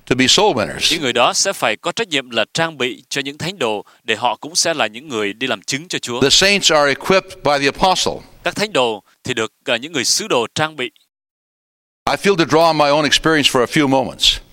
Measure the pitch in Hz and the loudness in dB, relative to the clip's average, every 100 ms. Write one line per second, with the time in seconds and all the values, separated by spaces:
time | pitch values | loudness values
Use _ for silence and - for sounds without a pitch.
0 | - 127 127 165 208 131 80 82 - 160 | -2 0 2 4 2 0 -4 -2 -2 -2
1 | 135 117 143 196 196 190 123 107 170 180 | 0 2 2 2 -2 -2 -2 -2 -6 -6
2 | 220 143 127 113 104 - 165 147 127 104 | -4 -4 -2 -2 -2 -2 -4 -2 -6 -6
3 | - 143 139 147 160 196 120 104 - _ | -8 -6 -6 -8 -8 -4 -4 -4 -8 _
4 | 117 107 120 110 147 175 170 151 110 110 | -6 -2 -2 -4 -6 -4 -2 -2 -4 -6
5 | 156 113 101 107 127 107 - 135 180 143 | -8 -6 -4 -4 -6 -6 -6 -8 -6 -10
6 | - 120 139 - 190 202 - 156 143 131 | -6 -2 2 4 4 4 4 4 4 0
7 | - 190 - - 139 143 139 - 190 180 | 2 0 0 -4 0 0 0 2 2 2
8 | - 69 - - - - 214 160 120 104 | -2 -6 -12 -8 -6 -4 -2 0 0 -2
9 | - _ - 117 110 _ - 117 147 156 | -10 _ -8 -4 -6 _ -4 -4 -4 -4
10 | - - - 170 180 - 156 156 123 _ | -2 -2 0 0 0 -2 -4 -4 -10 _
11 | _ _ _ _ _ _ _ _ _ _ | _ _ _ _ _ _ _ _ _ _
12 | - 143 196 190 156 156 165 156 143 151 | -4 0 2 2 4 4 4 4 2 2
13 | 143 - 156 156 131 131 113 160 139 135 | 2 2 2 2 2 2 2 2 2 2
14 | 104 - - - - | 0 -2 -2 -2 -6